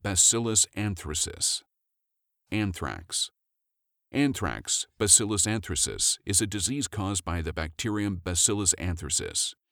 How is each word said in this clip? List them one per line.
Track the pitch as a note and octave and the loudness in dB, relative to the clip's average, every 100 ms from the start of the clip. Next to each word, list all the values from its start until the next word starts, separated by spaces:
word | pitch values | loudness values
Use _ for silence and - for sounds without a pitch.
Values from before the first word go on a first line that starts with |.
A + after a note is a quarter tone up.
Bacillus | G2+ F#2 - A#2 A#2 G#2+ - - | -2 4 4 4 2 2 2 0
anthracis? | G#2 F#2 D2+ D2+ - - - - - _ _ _ _ _ _ _ _ | -4 -4 -6 -4 -4 -2 -2 -2 -6 _ _ _ _ _ _ _ _
Anthrax. | G#2+ G#2 F2 C#2+ G1+ F2 - - - _ _ _ _ _ _ _ | -2 -2 -2 -6 -6 -6 -4 -4 -8 _ _ _ _ _ _ _
Anthrax, | - C#3+ - F2 A1 - - - - | 0 0 0 -4 -4 -4 -4 -4 -2
Bacillus | G#2+ - G#2+ G#2 G#2+ | 6 6 6 2 2
anthracis, | A2 - - - - - - - | 0 -2 -2 -2 0 0 0 0
is | G2 | 0
a | A2 | 0
disease | G#2 F2 C#3 - | -2 -2 -2 -4
caused | - G2 G2 - | -4 -2 -2 -2
by | E2+ | -4
the | D#2+ | -4
bacterium | D#2 D#2 - A2+ G#2+ G2+ F#2 | -4 -6 -6 -4 -2 -2 -2
Bacillus | F2+ F2 - G#2 G2 - | -2 2 2 2 0 0
anthracis. | F2+ E2+ D2+ - - - - - _ | -2 -4 -2 -4 -2 -4 -4 -8 _